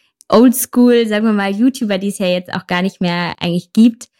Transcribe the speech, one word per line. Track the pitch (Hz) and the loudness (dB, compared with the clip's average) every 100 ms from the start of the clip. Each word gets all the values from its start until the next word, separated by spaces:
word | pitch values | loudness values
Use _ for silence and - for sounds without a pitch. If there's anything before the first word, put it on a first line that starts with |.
| _ _ _ | _ _ _
Oldschool, | 208 254 233 - 247 247 240 226 | 4 4 2 -4 2 2 2 0
sagen | 208 220 | -2 -2
wir | |
mal, | 208 196 | -2 -2
YouTuber, | 196 254 262 220 190 | -2 -2 -2 -4 -4
die | 196 | -6
es | 196 | -4
ja | 185 | -2
jetzt | 180 180 | -2 -4
auch | 185 - | -10 -4
gar | 180 | -2
nicht | 190 - | -2 -4
mehr | 180 175 175 - | -4 -4 -6 -6
eigentlich | 175 175 - | -4 -4 -4
gibt, | - 233 226 - | 2 2 2 -10